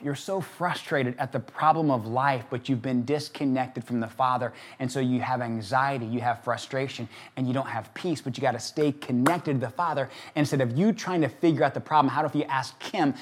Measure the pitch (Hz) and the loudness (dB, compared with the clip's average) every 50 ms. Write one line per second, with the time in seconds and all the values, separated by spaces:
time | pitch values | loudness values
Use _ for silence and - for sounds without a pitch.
0 | 131 143 139 139 - - 196 190 151 - - - 170 175 151 - - - 165 139 | -6 -6 -6 -4 -4 -4 -4 -4 -4 -6 -4 -4 -2 -2 -2 -4 -4 -2 0 0
1 | 127 123 120 - 135 131 - 131 - - - - 151 156 156 165 160 143 131 117 | 2 0 0 -2 -4 -4 -4 -6 -6 -8 -4 2 4 4 4 4 4 2 2 2
2 | 104 113 117 127 135 143 135 127 113 - 127 120 - - 135 117 113 135 127 123 | 0 -2 -2 0 2 2 2 0 -2 -6 -6 -4 -2 -2 -2 0 0 0 0 0
3 | 120 131 147 147 143 - - - 151 135 127 131 127 127 - 127 113 - 123 117 | 0 0 -2 -2 -2 -6 -6 -2 0 0 2 0 0 -2 -6 -8 -6 -4 -2 -2
4 | 113 101 - - 131 127 127 123 123 110 - - - - - - 131 123 - 139 | -2 -2 -2 0 2 2 2 0 -2 -4 -6 -10 -16 -18 -8 -6 -6 -4 -2 0
5 | 131 123 127 120 123 127 131 123 120 117 113 110 104 95 131 131 135 139 139 127 | 0 2 2 0 0 0 -2 -2 -2 -2 -4 -4 -4 0 0 2 2 2 0 -2
6 | 117 110 120 123 120 120 117 113 - 120 117 110 - - - 131 139 135 - - | -4 -4 -2 -2 0 0 -2 -2 -2 -2 -2 -2 -4 -4 -4 -2 -2 -2 -4 -8
7 | 117 - - - - - - 135 131 127 123 135 131 - - 110 104 - - - | -10 -12 -12 -16 -20 -12 -6 -2 -2 0 0 0 -2 -2 -4 -6 -6 -8 -8 -4
8 | - 180 156 - - 135 120 - 135 127 117 120 - - - 156 151 147 139 - | -2 -2 -2 -2 -4 -6 -4 0 0 0 0 -2 -4 -4 0 2 2 2 2 0
9 | - - 123 120 127 151 175 170 - 156 143 127 127 117 - - 175 - 151 139 | -4 -2 0 4 4 4 4 2 0 0 0 0 -2 -2 -2 -2 -2 0 0 0
10 | 131 - - - - - - 151 147 - 156 135 127 117 117 147 196 226 190 - | -2 -4 -6 -12 -18 -4 0 0 2 4 4 2 2 2 4 4 4 4 4 2
11 | - 185 180 170 151 131 - - - 170 151 131 156 135 - 135 - - 156 151 | -2 -2 2 2 2 2 2 2 4 4 4 4 4 2 2 -2 -2 2 4 4
12 | 143 135 123 147 156 139 - 147 - - 135 131 127 - - - - - - - | 6 6 4 0 0 0 0 -2 0 0 0 -2 -2 -4 -8 -12 -10 -4 0 2
13 | - 139 123 - | 2 2 2 0